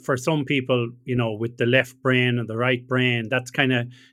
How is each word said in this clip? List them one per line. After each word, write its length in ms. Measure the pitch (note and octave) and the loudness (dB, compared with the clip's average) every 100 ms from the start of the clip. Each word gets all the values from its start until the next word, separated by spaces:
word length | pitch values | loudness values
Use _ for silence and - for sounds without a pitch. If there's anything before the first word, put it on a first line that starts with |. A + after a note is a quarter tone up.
for 120 | - C3 | -4 -2
some 280 | E3 D#3 | 0 0
people, 460 | C3 C#3+ C3 B2+ A#2+ - | 0 -2 0 0 -2 -6
you 120 | - B2 | -4 -2
know, 160 | A#2 | -2
with 240 | G#2+ A#2 - | -2 -6 -2
the 100 | A#2 | 2
left 340 | B2+ B2 - | 2 0 -2
brain 360 | C3 B2+ B2 A#2+ | 0 2 2 0
and 100 | A2 | -2
the 80 | A2 | -2
right 300 | B2 B2+ B2 | 0 -2 -2
brain, 420 | B2+ B2+ A#2+ A2 | 0 2 0 -2
that's 220 | B2+ B2 | -4 -2
kinda 360 | - C3+ B2+ A#2+ - - | 0 2 2 -2 -8 -16